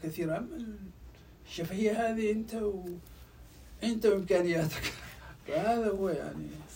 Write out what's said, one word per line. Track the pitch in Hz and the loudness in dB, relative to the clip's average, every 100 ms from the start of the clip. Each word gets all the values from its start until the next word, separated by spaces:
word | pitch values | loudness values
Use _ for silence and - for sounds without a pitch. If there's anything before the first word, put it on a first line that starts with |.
كثيرة. | 160 170 160 160 | -6 -2 0 0
أما | 247 233 226 202 190 - - - - - - | -4 -8 -8 -10 -14 -16 -20 -20 -20 -20 -12
الشفهية | 170 165 190 214 | -6 -4 2 4
هذه | 233 226 220 214 | 4 2 2 2
أنت | 220 220 | 0 -2
و-، | 226 208 190 180 175 - - - - - - - - | -2 -2 -2 -6 -10 -12 -18 -20 -20 -20 -20 -18 -4
أنت | 226 220 220 | 0 4 6
وإمكانياتك. | 196 180 180 175 165 156 - - - - - | 4 4 4 6 4 2 0 -6 -6 -14 -14
<laughs> | - - - | -16 -14 -2
فهذا | 156 208 233 220 | 0 4 4 4
هو، | 196 190 | 2 2
يعني. | 143 147 147 151 151 - | 0 -2 -6 -8 -10 -14